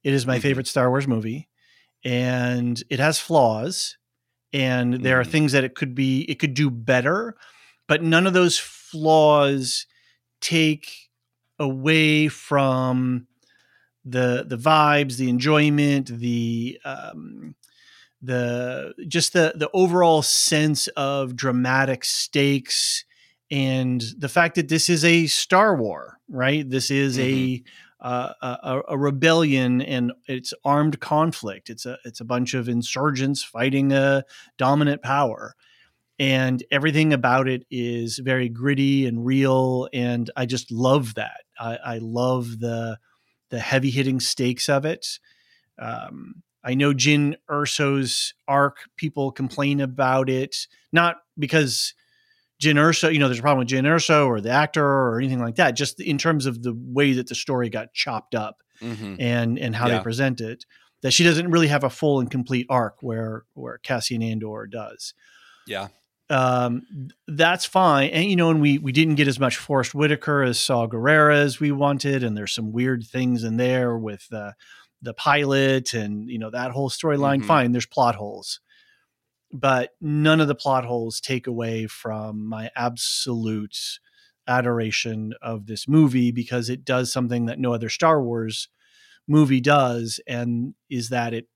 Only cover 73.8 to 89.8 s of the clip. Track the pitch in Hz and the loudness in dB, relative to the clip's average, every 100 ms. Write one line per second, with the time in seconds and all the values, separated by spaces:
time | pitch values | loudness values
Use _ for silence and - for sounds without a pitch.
73.8 | 123 117 110 101 - 110 104 - - - | 0 -2 -6 -10 -12 -12 -12 -16 -20 -20
74.8 | _ _ 120 - 151 147 139 135 135 131 | _ _ -14 -6 0 2 2 2 4 2
75.8 | 123 117 104 104 113 117 110 120 127 123 | -2 -6 -4 -6 -8 -8 -8 -8 -6 -4
76.8 | 139 - 160 143 139 139 107 156 120 123 | -4 -4 -2 0 2 0 2 2 2 0
77.8 | - - 123 101 104 101 - - _ _ | -2 0 0 0 -10 -12 -12 -14 _ _
78.8 | _ _ _ _ _ _ _ 135 139 127 | _ _ _ _ _ _ _ -2 2 2
79.8 | 127 _ 156 147 151 160 147 143 139 131 | -2 _ -4 2 4 4 4 0 0 0
80.8 | 120 120 113 - - 131 127 117 113 113 | 0 -4 -4 -8 -4 -4 -4 -6 -4 -4
81.8 | 110 - 117 107 107 107 107 110 113 131 | -6 -10 -10 -8 -8 -10 -10 -10 -10 -4
82.8 | 120 120 - - 135 117 113 107 104 - | -4 -4 -6 -4 -4 -4 -2 -4 -6 -10
83.8 | - - _ _ _ _ - 123 123 117 | -12 -14 _ _ _ _ -2 0 0 -2
84.8 | 110 110 117 110 107 110 117 113 104 107 | -2 -4 -4 -6 -8 -10 -10 -10 -10 -10
85.8 | - 151 147 127 123 120 113 123 117 131 | 2 6 6 4 0 0 -4 -4 -4 -6
86.8 | 131 127 123 131 120 120 117 - 123 117 | -2 -2 0 -2 -2 -2 -4 -2 -2 -2
87.8 | 113 - 165 156 120 117 110 104 - _ | -4 0 4 4 0 -4 -6 -8 -12 _
88.8 | _ _ _ _ - 151 143 135 127 147 | _ _ _ _ 2 4 6 4 4 4